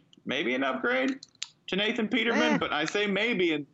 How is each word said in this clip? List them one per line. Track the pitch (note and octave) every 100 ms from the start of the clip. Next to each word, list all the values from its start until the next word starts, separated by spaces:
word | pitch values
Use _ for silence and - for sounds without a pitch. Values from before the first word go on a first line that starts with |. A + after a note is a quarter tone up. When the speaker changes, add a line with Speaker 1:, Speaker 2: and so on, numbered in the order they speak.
| _ _ -
Speaker 1:
maybe | - G#3+
an | B3+
upgrade | C4 B2 A#3+ B3+ C4 C4 - _ - _ -
to | F#3+
Nathan | G#3+ A#3+ G#3+
Peterman, | B3+ A3+ - G#3
Speaker 2:
Eh. | F#3+
Speaker 1:
but | -
I | D3
say | D#3 G#3 G#3
maybe, | F#3+ A3+ G3 F3
and | D3 C#3+